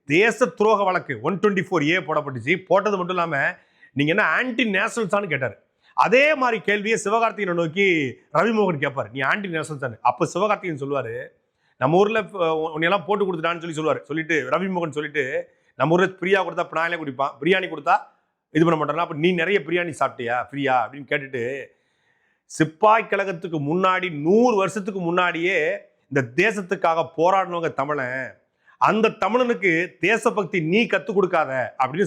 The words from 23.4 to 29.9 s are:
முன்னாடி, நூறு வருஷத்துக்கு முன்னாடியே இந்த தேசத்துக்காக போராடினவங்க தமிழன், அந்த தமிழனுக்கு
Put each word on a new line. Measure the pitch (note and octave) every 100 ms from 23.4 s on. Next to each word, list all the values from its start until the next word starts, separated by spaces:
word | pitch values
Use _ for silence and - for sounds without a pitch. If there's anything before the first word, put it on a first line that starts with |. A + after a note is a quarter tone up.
| F3 D#3+
முன்னாடி, | C#3+ F3 F#3+ F#3 F#3 D3
நூறு | D#3 G#3+ B3 G#3
வருஷத்துக்கு | F#3+ A3 F#3+ F#3+
முன்னாடியே | E3+ F3 F3+ E3 F3 F#3 D#3 G3+ - _ -
இந்த | C#3 A#2+ C3 G#3
தேசத்துக்காக | G#3 F3+ F3+ E3+ E3 D#3+ -
போராடினவங்க | E3+ G3 F3+ F3 E3
தமிழன், | - C#3 D3 B2 C3 A#2+ - _ _ _ -
அந்த | C#3 G#3+ A3
தமிழனுக்கு | - F#3+ A#3+ A#3+ G#3 F#3 E3 F3